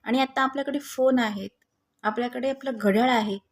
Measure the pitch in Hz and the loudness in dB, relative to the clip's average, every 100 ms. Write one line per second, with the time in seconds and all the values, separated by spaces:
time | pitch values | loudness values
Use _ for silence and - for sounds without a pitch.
0 | 208 254 262 - 285 277 277 285 - - | 0 0 0 0 -2 -2 -4 -4 -6 2
1 | 262 254 220 202 196 _ _ _ _ _ | 4 4 2 -4 -10 _ _ _ _ _
2 | 208 214 240 247 262 269 269 226 208 202 | -4 -2 -4 -4 -4 -4 -6 0 2 4
3 | 254 240 214 196 _ | 4 2 0 -6 _